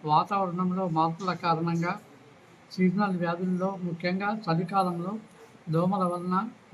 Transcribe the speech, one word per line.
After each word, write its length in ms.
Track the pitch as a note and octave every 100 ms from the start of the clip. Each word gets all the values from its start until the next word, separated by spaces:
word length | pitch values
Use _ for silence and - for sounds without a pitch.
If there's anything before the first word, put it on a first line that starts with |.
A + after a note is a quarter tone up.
| D#3
వాతావరణంలో 840 | D#3 F3 G3+ F#3+ F3 F#3 F3+ F#3
మార్పుల 440 | D#3+ E3 E3 F#3+
కారణంగా 640 | E3+ F3 D#3+ E3+ E3+ F3 G3+ - - - - - - -
సీజనల్ 460 | - F#3 F3+ G#3 F3+
వ్యాధుల్లో, 600 | E3+ F3 F#3 F3+ F#3+ F#3+
ముఖ్యంగా 540 | F3+ E3 F3+ F#3 G3+ G#3+
చలికాలంలో 800 | F3 E3 E3+ G3 F#3 E3+ F3+ G#3+ - - - - -
దోమల 340 | D#3 F3+ G3
వలన 460 | F3+ F3+ F3+ F#3 A3+ - -